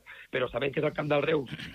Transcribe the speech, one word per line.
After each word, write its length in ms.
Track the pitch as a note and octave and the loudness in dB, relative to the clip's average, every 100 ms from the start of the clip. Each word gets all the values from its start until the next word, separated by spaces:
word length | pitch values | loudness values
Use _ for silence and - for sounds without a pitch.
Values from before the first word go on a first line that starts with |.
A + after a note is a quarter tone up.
| - - - | -2 -14 -6
però 180 | C3 B2 | -2 0
sabent 200 | B2 C#3 | 0 0
que 80 | D3+ | 2
és 60 | D3+ | 0
el 80 | |
camp 140 | D3 D3 | 0 2
del 140 | D3 | 4
Reus 260 | D3 D#3 B2 - - | 4 2 0 -6 -10